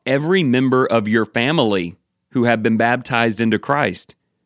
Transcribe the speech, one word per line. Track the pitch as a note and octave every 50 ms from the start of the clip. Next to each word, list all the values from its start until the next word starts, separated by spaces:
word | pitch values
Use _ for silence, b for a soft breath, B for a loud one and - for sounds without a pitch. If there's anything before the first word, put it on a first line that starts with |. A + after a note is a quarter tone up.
| -
every | B2+ C3+ C#3 D3+ E3 F#3+ F#3+ D#3+
member | B2+ B2 B2+ C3+ C3 B2+ B2+ C3
of | - A#2 A#2 G2+
your | G#2+ A2 A2+ G#2+
family | - - A#2+ A#2+ C#3 E3 D#3+ A#2+ G#2+ G2+ F#2 F2 F2 F#2 _ _ _ _ _ _ _
who | - B2+ A#2
have | A#2+ A#2 A2 G#2+
been | A#2 A2+
baptized | A2 A2+ A#2 B2 B2+ B2 - C3 A#2 A#2 A#2 G#2 A2+
into | A#2 A2+ G#2+ G2+
Christ, | - - C#3+ D3 C#3 G2 F2+ - - - - _ _ _ _ _ _